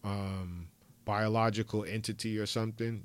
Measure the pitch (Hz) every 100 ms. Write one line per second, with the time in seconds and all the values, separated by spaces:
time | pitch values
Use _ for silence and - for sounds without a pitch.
0 | 101 101 98 95 90 87 85 - - -
1 | - 104 107 113 113 107 107 107 87 110
2 | 107 107 113 107 104 117 110 113 117 113